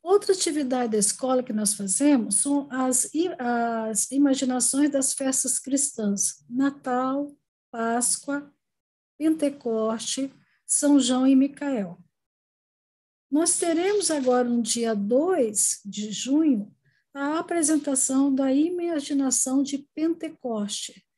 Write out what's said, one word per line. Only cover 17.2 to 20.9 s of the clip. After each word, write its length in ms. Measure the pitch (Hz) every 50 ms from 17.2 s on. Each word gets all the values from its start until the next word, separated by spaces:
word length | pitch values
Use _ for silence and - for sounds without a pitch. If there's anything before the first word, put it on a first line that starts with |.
| 277 285 302 330
apresentação 920 | 349 349 349 339 311 277 320 294 294 285 269 262 - - 262 269 277 285
da 200 | 269 262 269 269
imaginação 1080 | 262 285 311 349 359 349 339 339 330 294 285 - 294 277 269 262 254 - - 254 262 277
de 180 | 277 285 285 269 - _
Pentecoste. 1120 | _ 311 311 330 330 - - 311 311 _ - 247 226 208 208 202 - - - -